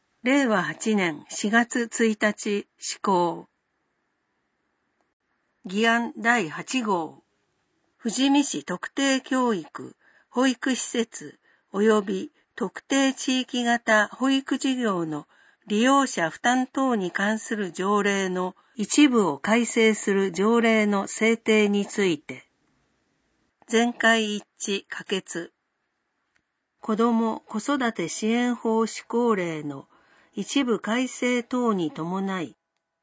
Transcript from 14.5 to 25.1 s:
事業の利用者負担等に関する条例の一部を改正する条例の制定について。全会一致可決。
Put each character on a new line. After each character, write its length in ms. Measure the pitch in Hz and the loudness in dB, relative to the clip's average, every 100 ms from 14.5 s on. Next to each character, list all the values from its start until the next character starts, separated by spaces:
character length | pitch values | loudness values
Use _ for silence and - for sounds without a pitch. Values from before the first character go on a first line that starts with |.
| 269 | -2
事 180 | 269 254 | 0 0
業 300 | 226 180 160 | 0 -2 -2
の 220 | 151 - _ _ _ - | -6 -10 _ _ _ -2
利 160 | 208 | 2
用 220 | 254 277 262 | 4 4 2
者 240 | - 165 | 0 -4
負 120 | - | -2
担 240 | 240 254 254 | 0 0 0
等 300 | 269 262 226 | 0 0 0
に 160 | 180 | -2
関 280 | - 202 220 | -2 -2 -2
す 140 | - | -4
る 200 | 214 185 | -6 -6
条 280 | 160 190 208 | -4 0 2
例 280 | 202 196 190 | 2 0 -2
の 260 | 180 185 - _ - | -2 -4 -8 _ -8
一 320 | 202 - 294 | 0 6 6
部 180 | 240 180 | 6 2
を 100 | 139 | 0
改 280 | 202 226 233 | 0 2 2
正 280 | 226 220 | 4 4
す 200 | 214 - | 2 0
る 180 | 196 190 | 0 0
条 300 | 170 214 233 | 0 2 4
例 240 | 226 220 208 | 4 2 2
の 220 | 202 - | 0 -2
制 280 | - 220 226 | -2 0 0
定 320 | - 214 208 | 2 4 4
に 180 | 202 196 | 2 -2
つ 200 | - 190 | 0 0
い 140 | 151 | 0
て。 280 | - 127 _ _ _ _ _ _ _ _ _ _ _ _ - | -6 -16 _ _ _ _ _ _ _ _ _ _ _ _ -2
全 240 | 226 240 | 2 2
会 460 | 233 226 226 214 208 | 2 2 4 0 -6
一 80 | - - | -10 -12
致 280 | - 196 - | -6 -6 -6
可 160 | - | -14
決。 480 | - | -6